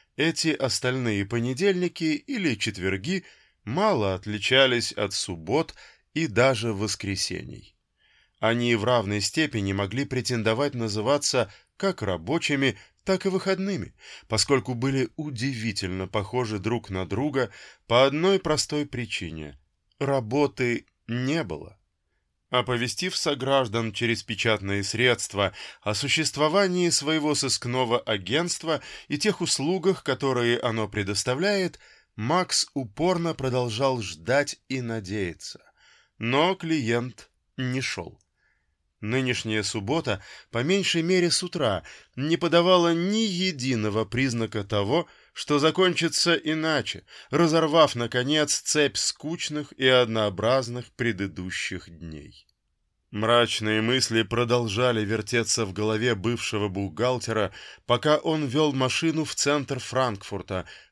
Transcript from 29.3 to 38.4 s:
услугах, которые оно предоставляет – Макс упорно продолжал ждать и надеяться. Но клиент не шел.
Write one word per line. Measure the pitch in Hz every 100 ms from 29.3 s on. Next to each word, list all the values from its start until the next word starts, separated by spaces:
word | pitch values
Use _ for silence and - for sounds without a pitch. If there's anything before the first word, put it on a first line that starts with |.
| 185
услугах, | 170 - 139 185 175 185
которые | - 131 139 123 120 120
оно | 120 113 107
предоставляет – | 104 98 101 - 131 190 202 180 - - _ _ -
Макс | 110 175 180 - -
упорно | 143 117 - 170 175 170
продолжал | 156 131 127 123 110 135 127
ждать | 95 78 82 135 143 - -
и | 131
надеяться. | 120 113 98 104 92 80 - - _ _ _ _ _ -
Но | 113 131 170
клиент | 190 165 160 113 117 123 - - _ _ -
не | 127 131
шел. | 127 - 82 - _ _